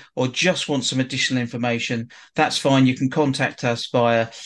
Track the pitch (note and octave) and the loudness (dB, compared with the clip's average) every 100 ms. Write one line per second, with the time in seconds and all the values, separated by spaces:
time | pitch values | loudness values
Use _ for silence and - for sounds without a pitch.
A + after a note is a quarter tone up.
0 | - - B2+ - F3+ F3+ - C#3+ - C3 | -10 -4 -2 0 0 0 -2 -2 -2 -2
1 | C3 B2+ - B2+ A#2+ A#2+ A#2+ A#2 - A#2 | -2 -2 -2 -2 -2 -2 -2 -2 -2 -4
2 | A#2 - - - D#3 - C#3+ C3+ C3 B2+ | -6 -14 -8 0 0 2 4 6 4 2
3 | C3 D#3+ C#3 C3+ C3 - B2 A#2 - B2+ | 0 0 0 0 -4 -2 -4 -4 -2 2
4 | A#2 A#2 A2+ - | 4 2 0 -8